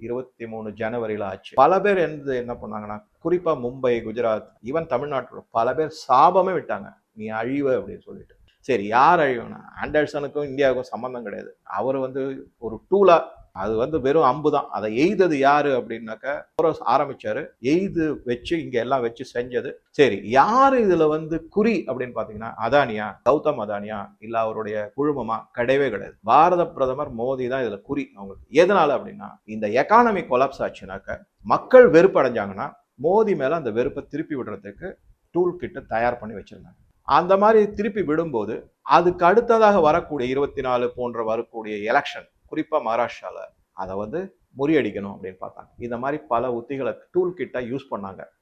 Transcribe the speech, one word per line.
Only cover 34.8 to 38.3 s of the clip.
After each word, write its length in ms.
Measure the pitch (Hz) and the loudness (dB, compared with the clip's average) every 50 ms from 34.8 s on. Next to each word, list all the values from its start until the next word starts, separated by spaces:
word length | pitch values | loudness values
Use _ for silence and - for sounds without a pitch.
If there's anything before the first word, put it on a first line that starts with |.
| 170 190 - - _ _ _ _ _ _ | -14 -14 -14 -16 _ _ _ _ _ _
டூல் 240 | - 175 180 180 170 | -2 -2 -2 -2 -2
கிட்ட 240 | - 120 104 - 135 | -6 -10 -12 -12 -14
தயார் 400 | - - 113 113 120 123 120 120 | -8 -4 -2 0 0 0 -2 -4
பண்ணி 160 | 110 110 113 | -8 -12 -14
வச்சிருந்தாங்க. 520 | 95 - - 101 92 - - _ _ _ _ _ _ | -14 -16 -18 -20 -20 -20 -20 _ _ _ _ _ _
அந்த 360 | _ - 135 156 175 180 196 | _ 2 4 4 4 4 4
மாதிரி 340 | 196 208 214 220 214 208 208 | 4 6 6 6 6 4 2
திருப்பி 300 | 202 202 208 226 202 214 | -2 -4 -6 -4 -4 -4
விடும்போது, 640 | 165 139 151 160 170 160 | -2 -2 -2 -2 -2 -2